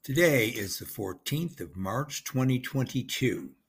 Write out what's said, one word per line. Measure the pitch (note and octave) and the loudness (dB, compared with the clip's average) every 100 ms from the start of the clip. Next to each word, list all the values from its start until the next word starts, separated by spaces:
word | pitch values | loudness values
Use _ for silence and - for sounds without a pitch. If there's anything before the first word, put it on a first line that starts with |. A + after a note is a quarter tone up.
Today | - C#3 F3 C#3 A2 | 0 4 6 6 4
is | A2+ G2 - | 0 -4 -6
the | G2 | -10
fourteenth | - G2 F2+ - D3 E3+ - | -6 -6 -6 -4 -2 -4 -6
of | E2 F#2 | -10 -4
March, | F#2+ A#2 D3 - | -2 -2 -4 -8
twenty | - C3 C3 B2+ | -4 0 2 2
twenty-two. | B2+ C#3 B2+ C3 A2+ - B2+ F#2 - - | 0 -2 -2 -2 -4 0 0 0 -6 -16